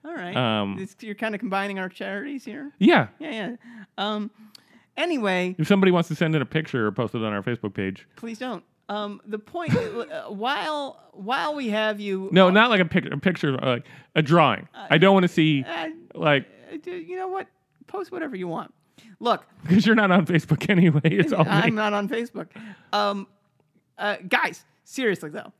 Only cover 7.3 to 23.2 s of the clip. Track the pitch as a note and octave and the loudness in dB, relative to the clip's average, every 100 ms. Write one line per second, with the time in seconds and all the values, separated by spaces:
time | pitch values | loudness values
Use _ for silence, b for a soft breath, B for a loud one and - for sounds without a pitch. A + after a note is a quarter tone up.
7.3 | G2+ G2 A#2 G#2 F#2+ F#2+ F#2+ - - A#3 | -4 -4 -6 -6 -4 -6 -6 -18 -16 -14
8.3 | A3+ B3+ F#3+ _ _ - G#3 G#3 G3+ - | -10 -10 -10 _ _ -10 -8 -8 -12 -12
9.3 | G#3+ G#3+ F4 E4 - - A#3 - - - | -12 -10 -10 -2 -2 -2 -8 -10 -12 -12
10.3 | G3+ A#3 D4 D4+ D4+ C#4 - _ - G3 | -6 -4 -4 -4 -6 -8 -14 _ -16 -6
11.3 | C4+ D4+ D4 B3 G#3+ G#3+ G#3 G3+ F#3+ F#3+ | -4 -4 -4 -4 -2 -2 -4 -6 -6 2
12.3 | F3+ F#3 G3 A#3+ G#3 F3 F#3 - D3 F#3+ | 6 6 6 6 4 2 0 -2 -2 -2
13.3 | F3 D3+ C3 C3 B2 - B B - C#3 | 0 -2 0 0 -2 -4 B B 0 4
14.3 | E3+ C#3+ G#2 - - - D#3 F#3+ G3 F3 | 6 6 4 -6 -18 2 6 8 6 4
15.3 | - D#3 C#3+ B2+ E4+ D#4+ D#4+ - - D#3+ | 4 4 2 -2 -6 -8 -10 -18 -2 2
16.3 | C#3 - G2+ - D#4 F4+ F4+ E4 F4+ F#4 | 2 -2 _ -16 -14 -12 -12 -10 -10 -8
17.3 | F#4+ G4 _ _ _ - G4 F4 F4+ D#4 | -8 -10 _ _ _ -14 -12 -10 -10 -8
18.3 | G3 F3+ E3 - _ _ b A3+ F#3+ A#3 | -8 -8 -8 -10 _ _ b -20 -6 -2
19.3 | G#3 _ _ - F#3 G#3 A3 G3+ F3+ D#3+ | -2 _ _ 2 4 6 4 6 4 6
20.3 | E3+ - D#3 - F#3+ F3 D3 D#3+ G3 - | 2 2 -2 2 4 6 4 2 2 2
21.3 | F#3 E3 G3 A#3 A3 G#3+ G3+ G3+ A3+ A#3 | 2 4 4 2 0 -2 -2 -2 -6 -6
22.3 | G3 E3 - A3 G3 B G#3 G#3 G3+ | -12 -14 -18 -20 -20 B -2 -2 -4